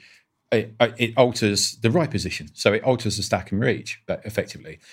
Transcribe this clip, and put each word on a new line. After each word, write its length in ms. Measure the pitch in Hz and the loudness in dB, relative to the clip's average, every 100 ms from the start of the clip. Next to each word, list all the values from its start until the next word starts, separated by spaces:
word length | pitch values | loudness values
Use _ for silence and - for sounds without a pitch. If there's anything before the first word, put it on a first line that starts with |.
| - _ _ _ _ | -20 _ _ _ _
it, 220 | 117 107 - | 0 0 0
it 380 | 120 110 117 117 | 0 2 0 4
alters 600 | 123 107 107 101 - - | 4 4 0 2 -2 0
the 100 | 113 | 2
ride 200 | 160 156 | 2 0
position. 380 | 104 90 - 76 | -2 -4 -8 -12
So 180 | - 113 | 0 2
it 120 | 110 | 2
alters 340 | 131 123 107 107 | 0 0 -2 -4
the 60 | |
stack 280 | 95 101 - | -2 -2 -2
and 80 | 98 | -2
reach, 420 | 127 80 - - - | 0 -2 -6 -14 -8
but 160 | 82 110 | -8 -4
effectively. 540 | 107 - - 65 80 - | -6 -6 -10 -18 -20 -20